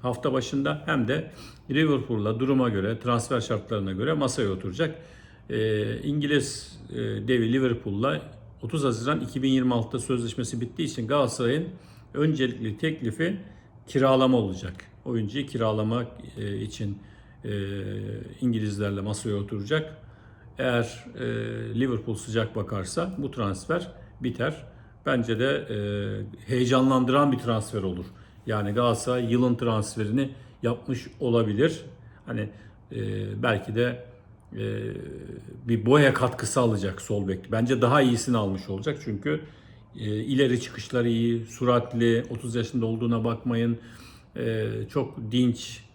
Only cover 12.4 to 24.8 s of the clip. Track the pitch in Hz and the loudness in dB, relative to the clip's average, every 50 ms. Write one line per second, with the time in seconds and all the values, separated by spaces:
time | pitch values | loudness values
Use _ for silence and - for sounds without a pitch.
12.4 | 131 123 - - 117 110 104 - - 160 156 - 127 110 - - 160 175 208 - | 0 0 0 -4 -6 -6 -4 -2 -2 -2 -2 -2 -4 -6 -2 0 -2 -2 -2 -4
13.4 | - - - - - - - - - - - 139 131 135 131 131 131 131 131 120 | -8 -16 -20 -20 -20 -20 -20 -20 -20 -2 2 4 6 6 6 6 6 6 6 4
14.4 | 107 98 92 - - 87 90 - - - - - - 131 120 113 110 98 117 139 | 4 0 -4 -6 -8 -10 -12 -12 -16 -20 -20 -12 -8 -4 -2 -2 -2 -2 -4 -6
15.4 | - - - 120 113 110 107 110 107 107 117 123 120 120 - - - - - - | -6 -4 -2 0 0 2 2 2 0 0 0 0 -2 -4 -10 -16 -16 -14 -10 -8
16.4 | 107 101 101 101 104 107 - - 110 101 101 - - - - - - - - - | -8 -6 -6 -6 -6 -8 -6 -6 -6 -6 -6 -8 -12 -20 -20 -20 -20 -20 -20 -12
17.4 | - 107 104 101 98 98 101 98 98 101 101 101 101 104 107 104 104 - - - | -8 -6 -4 -4 -4 -4 -6 -6 -6 -6 -6 -6 -8 -8 -8 -10 -10 -12 -8 -2
18.4 | 131 123 113 110 107 104 101 104 107 101 101 98 98 104 104 - - 113 104 101 | 0 0 2 2 0 -2 -2 -2 -2 -2 -2 -2 -2 -4 -4 -4 -2 -2 -2 -2
19.4 | 98 101 113 101 101 107 151 156 156 - - - - - - - - - - - | -2 -4 -6 -6 -2 0 0 0 0 -4 -12 -16 -20 -20 -20 -20 -20 -20 -20 -20
20.4 | - - - - 131 127 120 120 120 - - - - - - - 127 117 117 - | -20 -20 -8 -2 0 2 2 2 0 -2 -6 -14 -16 -16 -10 -6 -6 -4 -4 -4
21.4 | 110 113 113 113 113 110 107 113 131 131 120 107 - 120 107 - - - 110 117 | -4 -6 -6 -8 -8 -6 0 0 0 2 0 -2 -2 -4 -6 -6 -6 -2 0 0
22.4 | 110 107 - 113 98 - 110 98 92 - - 165 170 185 185 190 - - - 127 | 0 0 -2 -4 -4 -2 -4 -4 -4 -2 -2 -2 -2 -2 -4 -4 -6 -6 -4 -2
23.4 | 110 98 95 90 - - 156 135 - - - - - - - - - 123 117 - | -2 -2 -2 -4 -4 -2 -2 -2 -2 -6 -14 -18 -20 -20 -14 -6 -4 -4 -2 0
24.4 | 117 151 156 - - - - - | -2 -2 -2 -6 -14 -18 -20 -20